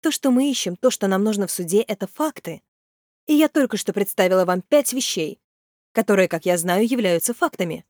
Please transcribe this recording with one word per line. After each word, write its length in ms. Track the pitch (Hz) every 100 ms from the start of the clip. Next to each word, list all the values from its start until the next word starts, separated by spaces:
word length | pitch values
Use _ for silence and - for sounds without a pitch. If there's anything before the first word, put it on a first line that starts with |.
То, 100 | 320
что 200 | 285 277
мы 200 | 247 285
ищем, 240 | 262 -
то, 160 | 180 254
что 160 | - 196
нам 160 | 190
нужно 240 | 208 202 190
в 40 |
суде, 320 | - 175 196
это 240 | 226 196 190
факты. 560 | - 302 - - 160 _ _ _ _ _ _ -
И 80 |
я 160 | 302 311
только 260 | 311 254 208
что 160 | -
представила 540 | 196 196 - 185 185 180
вам 160 | 180
пять 320 | - 294 -
вещей, 440 | 247 240 - 156 - _ _ _ _ _
которые, 360 | - 214 196 185
как 180 | 165 185
я 100 | 175
знаю, 320 | 175 180 226
являются 460 | 247 202 170 -
фактами. 500 | 240 330 - 180 165 -